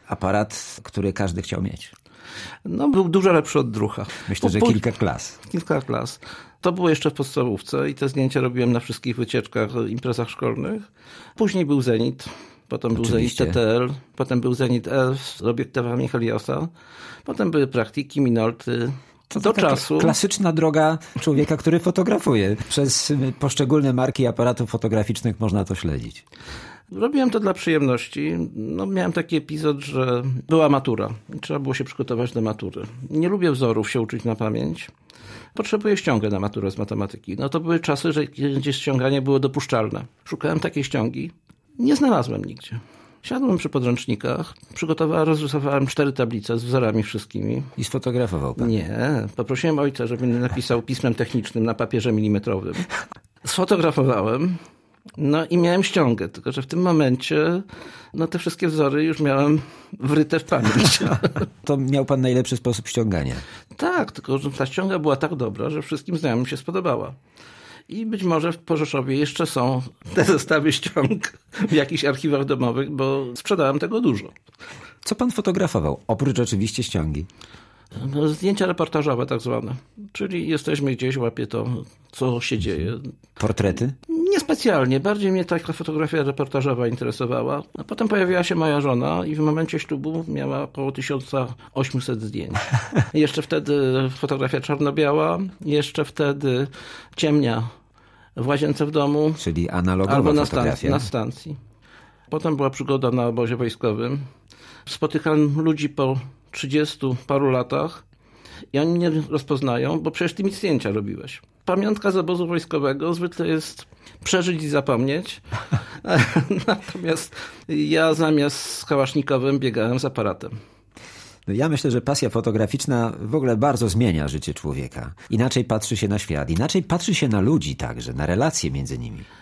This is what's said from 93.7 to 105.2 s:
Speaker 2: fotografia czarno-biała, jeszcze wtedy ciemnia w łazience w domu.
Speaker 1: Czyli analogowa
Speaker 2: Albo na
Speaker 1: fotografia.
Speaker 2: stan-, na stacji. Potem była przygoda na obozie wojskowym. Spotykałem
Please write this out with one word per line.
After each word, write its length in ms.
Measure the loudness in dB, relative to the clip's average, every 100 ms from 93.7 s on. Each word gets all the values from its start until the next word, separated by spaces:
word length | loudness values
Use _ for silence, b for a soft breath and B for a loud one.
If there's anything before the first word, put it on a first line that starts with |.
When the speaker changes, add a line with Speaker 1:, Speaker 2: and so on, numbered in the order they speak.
| 2 4 2 0 -2
Speaker 2:
fotografia 460 | -4 -2 0 -2
czarno-biała, 800 | -2 0 0 2 2 4 2 0 -4 -6
jeszcze 440 | -2 0 0 -2 -4
wtedy 640 | 0 0 0 0 0 -2 B B B B -2
ciemnia 480 | 2 4 4 0 -4 -8 _ _ b b b -6
w 100 | 0
łazience 380 | 2 2 0 0
w 60 |
domu. 420 | 2 2 2 2 0
Speaker 1:
Czyli 320 | -2 0 0
analogowa 460 | 0 2 2 2 4
Speaker 2:
Albo 160 | 4
na 120 | 4 2
Speaker 1:
fotografia. 300 | 2 0 0 0
Speaker 2:
stan-, 40 |
na 80 | 0
stacji. 560 | 0 -4 -4 -8 -12 -14 -16 _ B B B B B
Potem 260 | -2 0 2
była 140 | 0
przygoda 420 | 0 -2 0 2
na 160 | 2 0
obozie 280 | 0 0 0
wojskowym. 640 | -2 -2 -2 0 -2 -4 -8 B -20 B B B B
Spotykałem 760 | -4 -2 0